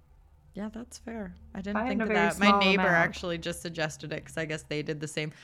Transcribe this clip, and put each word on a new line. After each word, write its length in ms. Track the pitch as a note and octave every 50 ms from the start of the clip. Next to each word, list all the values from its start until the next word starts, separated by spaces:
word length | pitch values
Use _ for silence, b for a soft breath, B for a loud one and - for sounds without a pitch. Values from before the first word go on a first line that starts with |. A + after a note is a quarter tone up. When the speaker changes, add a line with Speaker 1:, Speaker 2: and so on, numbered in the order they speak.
| _ _ - - - - _ - _ - -
Speaker 1:
Yeah, 160 | F#3 G#3 A3 -
that's 240 | A3+ A#3+ - -
fair. 380 | - - A#3+ A3+ A3 G3+ F3+ F3+ - - - -
I 80 | F#3+
didn't 140 | F#3 G3+ G#3
Speaker 2:
Buy 100 | G#3+ A#3
it 40 | B3+
Speaker 1:
think 60 | -
Speaker 2:
in 40 | A3+
a 20 | A3
Speaker 1:
of 20 |
Speaker 2:
very 120 | G#3+ G#3+ F3
Speaker 1:
that. 200 | E3+ E3+ D#3+ F#3
My 80 | G3+
Speaker 2:
small 120 | G3+ G3+ G3+
Speaker 1:
neighbor 200 | G3 F#3+ G3 F#3+ F#3+
Speaker 2:
amount. 120 | F#3 F3
Speaker 1:
actually 420 | E3 E3+ E3 - - - F3 E3+
just 240 | E3 - E3+ E3 -
suggested 500 | - F3 D#3+ E3 D#3 D#3 - - D#3+ D3+
it 140 | D#3 D#3 -
'cause 120 | - -
I 80 | D#3+ D#3+
guess 180 | D#3 D#3 D3+ -
they 180 | - D3+ D3+
did 180 | D3+ D#3+ D#3 D3
the 80 | D#3
same. 240 | D3 - D#3 D3+ D#3 B B